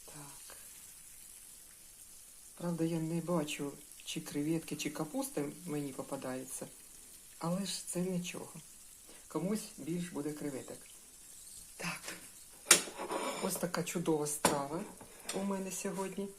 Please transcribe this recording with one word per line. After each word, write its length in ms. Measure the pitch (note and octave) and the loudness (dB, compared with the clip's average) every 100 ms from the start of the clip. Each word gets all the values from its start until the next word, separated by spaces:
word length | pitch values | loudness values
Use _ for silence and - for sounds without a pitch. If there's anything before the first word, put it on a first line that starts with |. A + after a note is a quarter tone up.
Так. 520 | - D3+ C#3+ - - - - - - - - - - - - - - - - - - - - - - | -12 -10 -10 -12 -12 -12 -12 -14 -14 -14 -14 -14 -14 -14 -14 -16 -16 -16 -18 -16 -16 -16 -16 -16 -16
Правда, 300 | - F3 E3 | -2 0 4
я 140 | E3 E3 | 4 4
не 220 | D#3+ E3+ | 4 2
бачу, 520 | D#3+ F3 D3+ - C#3+ - - - | 4 4 4 0 -2 -2 -12 -12
чи 160 | - D#3+ | -4 -4
креветки, 560 | D#3 D3 D3 E3 D#3+ D3+ | 0 2 4 4 2 -2
чи 140 | - | 0
капуста 540 | - D#3+ C4 C4 - D3 D3+ F3 | 0 0 0 0 2 0 -2 -2
мені 260 | D3 C#3+ | 0 0
попадається. 720 | C3 C3 C3+ C3 C3 B2+ - - - - - - - - - | -2 -2 -2 0 -2 -4 -6 -6 -10 -16 -16 -16 -16 -16 -2
Але 280 | E3 F#3 F#3+ | 2 4 2
ж 200 | - - | -2 0
це 140 | F3 | 2
нічого. 520 | F#3 F3+ F3 - - E3 - - - - - - - | 4 4 2 -4 -8 -10 -14 -16 -16 -16 -16 -16 -2
Комусь 400 | D3+ F3+ G#3+ - - | 2 4 2 0 -6
більш 320 | C#3 F3 F3 | 0 0 0
буде 240 | C#3+ D3+ | 0 0
креветок. 460 | D3 C#3+ C3 - - - - - - - - - - - - | 0 -2 -2 -6 -10 -12 -18 -18 -18 -16 -16 -14 -14 -14 -4
Так. 240 | E3+ - - - - - - - - - - - - - - - | -2 -2 -6 -8 -12 -16 -16 -16 10 10 10 -6 -2 0 0 0
Ось 140 | F#3 F3 | 0 2
така 260 | F3 F3 | 2 2
чудова 440 | D#3+ F3+ E3+ D#3 D3+ | 2 4 6 6 4
страва 580 | - E3+ D3 C#3 E3 G#3 - - - - | 6 6 6 2 -2 -4 -10 -14 -10 -4
у 80 | F#3+ | 0
мене 300 | G3 G3 F#3+ | 2 0 0
сьогодні. 560 | F#3 G3 F3+ F#3+ F#3 G3 | -2 -2 0 -2 0 -4